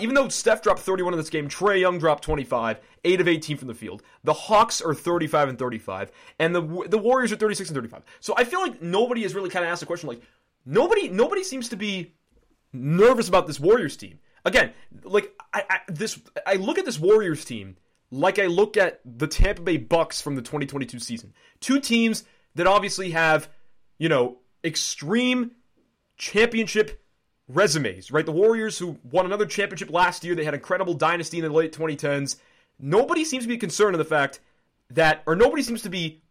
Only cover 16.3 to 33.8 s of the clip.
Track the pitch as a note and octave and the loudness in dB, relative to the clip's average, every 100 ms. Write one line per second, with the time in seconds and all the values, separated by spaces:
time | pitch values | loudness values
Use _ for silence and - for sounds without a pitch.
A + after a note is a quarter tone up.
16.3 | - - G3 G#3 F4+ E4 D3 F3+ A3 F#3 | -6 -2 0 0 -2 -4 0 4 4 4
17.3 | C#3+ - A2+ F#2+ F#2 _ _ _ C3 F3+ | -4 -8 -12 -12 -18 _ _ _ -2 0
18.3 | G3 F#3 F3 A3 G#3+ F3+ - B2+ A#2 D3+ | 2 2 2 2 2 2 -2 -14 -6 -2
19.3 | - G3+ G#3 F3+ D#3 A#2 E3 D#3+ - D3 | 2 2 2 -2 -2 2 0 0 -4 -6
20.3 | C3+ A#2 D3 C#3+ C#3+ A#2+ A#2+ - A2+ - | -6 -6 -6 -6 -8 -8 -10 -10 -12 -14
21.3 | _ _ _ - C#4 B3 A#3 A3+ A3 - | _ _ _ 0 0 2 2 2 -2 -8
22.3 | _ _ D#3+ F3+ G3+ G3 - F#3 E3 D#3+ | _ _ 0 2 2 0 -6 -4 0 4
23.3 | D#3 - - - _ _ - D#3+ C#3 B2 | 2 0 -18 -20 _ _ -4 0 2 2
24.3 | - _ _ E3 D#3 - - C#3+ A3+ B3+ | -4 _ _ -6 -4 -6 -6 -2 0 2
25.3 | B3 A#3+ - _ _ _ _ _ - - | 0 -4 -10 _ _ _ _ _ -14 -4
26.3 | G3+ A#3 A3+ G#3 G#3+ G#3+ - _ _ _ | 0 2 0 -2 0 -2 -4 _ _ _
27.3 | _ - C#3 G#3 D3+ A#2 F#2 - C#3+ D#3+ | _ -4 2 2 2 -2 -6 -4 -2 0
28.3 | D#3+ G#3+ A3+ A3 - F3+ C#3+ B2+ E3+ F3+ | 4 4 4 -2 -6 -8 -10 -4 0 0
29.3 | G3+ F3+ - G3+ F3+ G3+ E3+ F3 - E3+ | 0 -2 -2 -4 -4 -2 2 2 0 -4
30.3 | E3 D3+ C#3+ - F#3 F3+ D3+ D#3+ E3+ D#3+ | -2 -2 -4 -2 -2 0 0 0 0 -4
31.3 | E3+ D#3+ D#3 D#3+ D#3 D#3+ D3 D3 C#3+ C#3 | -6 0 0 0 -2 -6 -2 -2 -2 -4
32.3 | - _ _ _ _ C#3 G3 C#4+ E4+ D#4 | -8 _ _ _ _ 2 2 4 2 -2
33.3 | B3+ A#3 A#3 F#3 - | -4 -4 -4 -2 2